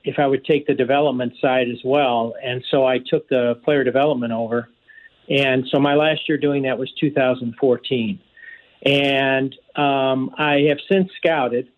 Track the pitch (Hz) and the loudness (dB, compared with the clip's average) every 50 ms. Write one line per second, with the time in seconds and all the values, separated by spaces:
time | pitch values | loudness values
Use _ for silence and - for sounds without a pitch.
0 | _ 147 - - 143 139 139 135 - - 156 143 143 - 135 - 131 117 139 143 | _ -4 -2 0 0 2 0 -2 0 0 0 0 2 -2 0 0 0 0 2 2
1 | 151 147 127 123 127 120 - - - 135 127 131 123 120 120 120 - 127 135 147 | 2 0 0 -2 -4 -6 -4 -2 -2 0 2 0 0 -2 -4 -6 -2 0 0 2
2 | 143 127 120 117 113 117 117 - - 127 123 127 - - - 139 131 131 127 123 | 2 2 0 0 -2 -4 -6 -8 -8 -8 -8 -8 -4 -2 0 2 2 2 2 0
3 | 127 - - 156 - _ 139 127 120 120 120 117 - - 147 143 131 127 120 135 | -2 -2 -4 -4 -2 _ 0 0 2 0 -2 -2 -2 0 0 2 2 2 2 2
4 | 143 151 147 127 120 117 113 113 117 110 120 120 117 _ _ _ _ _ - - | 2 2 0 -2 -2 -4 -4 -4 -4 -2 -4 -4 -4 _ _ _ _ _ -20 -20
5 | - - _ _ _ - 147 139 139 135 131 131 127 - - 139 139 143 143 147 | -20 -20 _ _ _ -2 0 0 2 2 2 0 0 0 0 2 2 4 4 4
6 | 151 156 156 151 - - 156 135 147 147 143 143 135 131 127 110 131 - - - | 2 2 0 -2 -2 -4 -2 0 0 0 0 0 -2 -2 -4 -4 -6 -8 -6 -4
7 | 160 143 143 143 131 127 127 131 127 117 110 - 143 131 123 120 - - 135 123 | -4 -2 0 0 0 2 0 -2 -4 -10 -4 0 2 2 2 0 -2 -4 -2 -2
8 | 113 107 95 - _ _ _ - - - - - _ _ _ _ - 139 143 143 | -2 -4 -4 -8 _ _ _ -20 -20 -20 -20 -20 _ _ _ _ 0 0 2 2
9 | 139 139 139 135 139 135 135 135 135 135 - - _ _ _ - 147 143 139 135 | 2 2 0 2 2 2 2 0 0 -4 -6 -12 _ _ _ -2 0 0 2 2
10 | 135 131 131 131 131 135 - - 151 147 147 143 143 151 143 143 - - 196 196 | 0 0 0 -2 -2 -6 -4 -2 0 2 2 2 2 2 0 -2 0 0 2 2
11 | 185 185 - - - 165 160 151 127 120 120 123 127 - _ | 2 0 -4 -2 0 0 0 2 0 -2 -2 -4 -6 -6 _